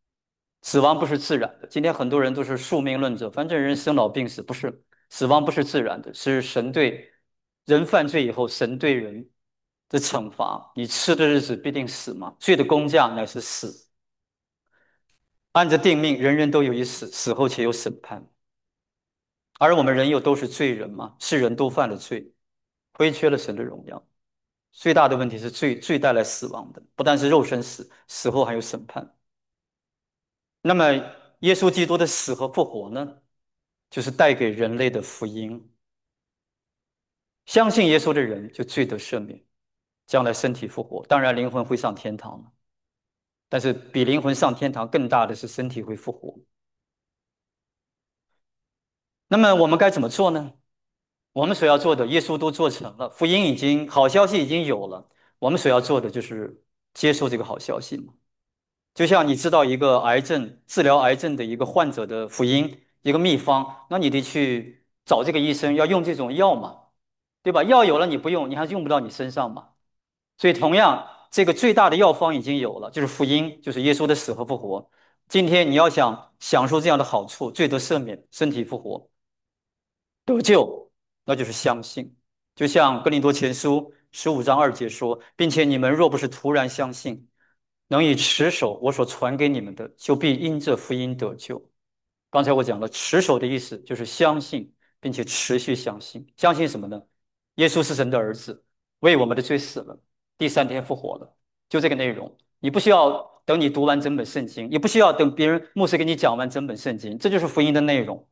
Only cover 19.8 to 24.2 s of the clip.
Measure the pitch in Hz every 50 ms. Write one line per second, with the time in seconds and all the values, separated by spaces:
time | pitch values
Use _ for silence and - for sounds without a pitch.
19.8 | 135 135 131 131 131 143 151 135 123 143 143 143 139 120 - - 151 135 120 107
20.8 | 104 95 104 95 113 110 - _ - - - 143 127 117 117 120 139 131 131 156
21.8 | 139 117 104 95 - - 123 107 - - _ _ _ _ _ _ _ _ _ _
22.8 | _ _ _ - 156 160 147 - - 151 143 131 - - 104 104 120 120 - -
23.8 | - - - - - _ _ _